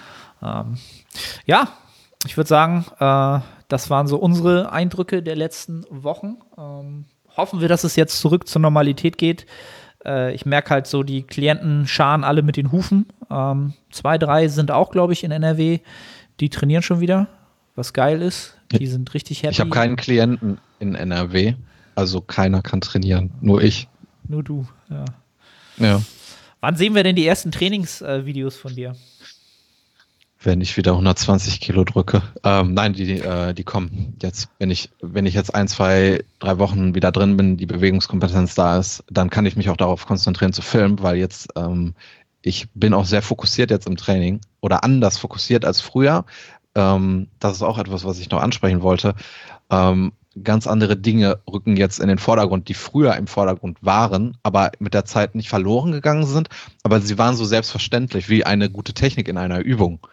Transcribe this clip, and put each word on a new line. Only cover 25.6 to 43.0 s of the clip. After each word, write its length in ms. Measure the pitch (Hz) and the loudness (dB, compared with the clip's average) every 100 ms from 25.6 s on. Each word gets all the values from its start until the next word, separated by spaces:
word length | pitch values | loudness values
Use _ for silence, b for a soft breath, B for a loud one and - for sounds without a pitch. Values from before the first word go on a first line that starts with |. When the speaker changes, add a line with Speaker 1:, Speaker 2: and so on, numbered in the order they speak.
| b - | b 0
Speaker 2:
Ja. 240 | 110 101 104 B B B B B | 2 2 0 B B B B B
Speaker 1:
Wann 160 | 135 160 | -4 0
sehen 180 | 208 | 2
wir 100 | 208 | 4
denn 120 | 185 185 | 4 4
die 100 | 160 | 2
ersten 260 | 190 170 | 0 -2
Trainings-, 500 | - 180 208 170 - | -2 -2 -2 -6 -8
äh, 240 | 143 135 135 | -6 -6 -4
Videos 300 | 139 135 131 | -6 -6 -8
von 200 | 135 127 | -14 -12
dir? 200 | 127 123 _ b b b b b b b b b _ _ _ _ | -12 -14 _ b b b b b b b b b _ _ _ _
Speaker 2:
Wenn 180 | - 90 | 0 0
ich 140 | 92 - | 0 0
wieder 200 | 92 90 | 2 2
hundertzwanzig 600 | 92 90 - 98 95 95 | 2 2 2 0 0 -4
Kilo 240 | - 92 | -2 0
drücke. 400 | 90 - 92 101 - - | 2 0 0 0 -2 -4
Ähm, 300 | 101 98 92 | 0 2 2
nein, 200 | 92 107 | 2 0
die, 260 | 95 92 95 | -2 -4 -4
äh, 340 | 90 87 87 | -4 -2 -4
die 100 | 85 | -6
kommen 520 | - 101 87 104 80 - | -6 -6 -6 -6 -8 -8
jetzt. 260 | 92 - - - | -8 -8 -12 -4
Wenn 140 | 95 | -2
ich, 180 | 90 - _ | -2 -6 _
wenn 260 | 85 92 98 | -8 -2 0
ich 80 | 92 | 0
jetzt 180 | 95 | -2
ein, 140 | 104 98 | -2 -2
zwei, 560 | - 95 95 95 92 - _ | 0 2 4 4 2 -4 _
drei 180 | 95 92 | -4 0
Wochen 380 | 98 98 92 90 | 0 2 0 2
wieder 160 | 104 | 2
drin 260 | 95 101 98 | 4 4 4
bin, 200 | 95 90 | 2 2
die 100 | 92 | -2
Bewegungskompetenz 880 | 87 95 95 - - 90 92 90 - | 0 2 2 0 0 0 2 0 2
da 240 | 87 90 | 2 2
ist, 240 | 92 - - | 0 -8 -6
dann 180 | - 90 | -2 0
kann 160 | 104 101 | 2 0
ich 100 | 107 | 0
mich 140 | 92 | -2
auch 80 | 87 | 0
darauf 300 | 90 87 - | 0 -2 -2
konzentrieren 460 | 95 - 90 95 | -2 -2 0 0
zu 100 | 92 | -2
filmen, 380 | - 117 101 101 | 0 2 2 2
weil 140 | 95 87 | 0 0
jetzt, 320 | 92 - - - | -2 -6 -12 -6
ähm, 380 | 85 90 85 B B B _ _ | -4 -2 -4 B B B _ _
ich 260 | - - - | -6 -6 -8
bin 220 | 101 107 | 0 2
auch 100 | 98 | 2